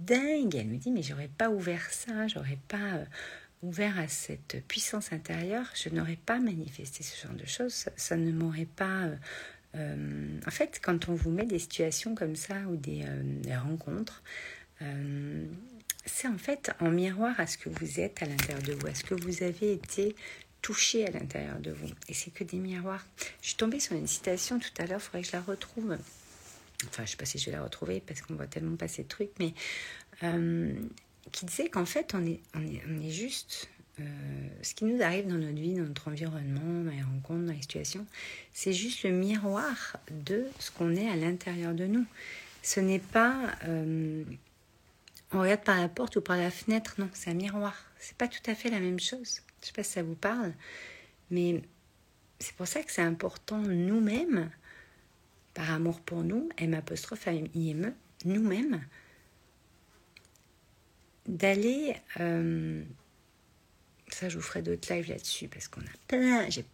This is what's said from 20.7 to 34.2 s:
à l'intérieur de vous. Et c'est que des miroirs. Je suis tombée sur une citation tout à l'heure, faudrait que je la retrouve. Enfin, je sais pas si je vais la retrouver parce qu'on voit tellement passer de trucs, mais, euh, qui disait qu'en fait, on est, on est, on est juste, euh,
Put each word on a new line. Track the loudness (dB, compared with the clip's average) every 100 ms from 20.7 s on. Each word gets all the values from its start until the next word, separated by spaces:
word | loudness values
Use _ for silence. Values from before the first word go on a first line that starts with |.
| 2 4 4 2
à |
l'intérieur | 0 -4 -4 -4 -4
de | -6
vous. | -6 -8 -10 -8
Et |
c'est | -6 -6
que | -6
des | -6 -4
miroirs. | -2 -2 -4 -6 -8 -10 -10 -8
Je | -4
suis | 2
tombée | 2 2
sur | 0
une | 0 0
citation | -2 0 0 2 0
tout | -2 -4
à | -4
l'heure, | -4
faudrait | -4 -6
que | -4
je |
la | -4
retrouve. | -2 -4 -6 -4 -2 -2 -6 -16 -20 -20 -20 -20 -14 -8 -6
Enfin, | -6 -6
je |
sais | -4
pas |
si | -4 -4
je | -4
vais |
la | -4
retrouver | -4 -6 -2 -2 -4
parce | -10
qu'on | -8
voit | -6 -6
tellement | -4 -2 -2
passer | -4 -6
de | -6
trucs, | -4 -4 -2
mais, | -2 -2 -6 -6 -8 -12 -16 -6
euh, | 0 2 4 4 2 0 -4 -8 -20 _ -10
qui | -8 -4
disait | -2 0
qu'en | 2 2
fait, | 2 0
on | 2 0
est, | -2 -6
on | -6
est, | -4 -4 -4
on | -4
est | -2
juste, | -4 -4 -6 -6 -10 -10 -16 -18 -10
euh, | -8 -8